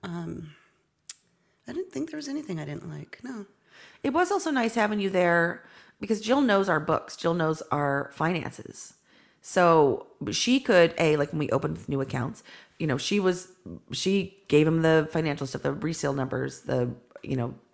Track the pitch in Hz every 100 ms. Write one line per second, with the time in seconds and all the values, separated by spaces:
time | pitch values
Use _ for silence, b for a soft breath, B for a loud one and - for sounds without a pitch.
0 | 185 170 165 165 156 b b b b _
1 | _ - _ _ _ _ - 285 381 -
2 | 311 302 285 285 240 165 147 147 175 151
3 | - - 247 240 196 _ B B B B
4 | - 285 349 403 330 277 226 233 208 208
5 | 196 190 175 170 170 - B B B B
6 | 208 214 214 269 262 196 196 156 160 160
7 | - - 165 170 160 156 - 147 143 139
8 | - - 156 175 - - - - - -
9 | b b b b - - 175 165 143 117
10 | - _ - - - 262 254 185 170 -
11 | 165 151 143 135 147 135 139 120 - 143
12 | 131 131 123 - B B B _ 160 139
13 | - 208 185 180 - - - 85 _ 131
14 | 185 196 185 - _ 147 156 165 160 160
15 | 151 160 160 143 135 139 147 143 156 160
16 | 143 139 131 127 127 - - 131 123 120
17 | _ - - 135 120 - _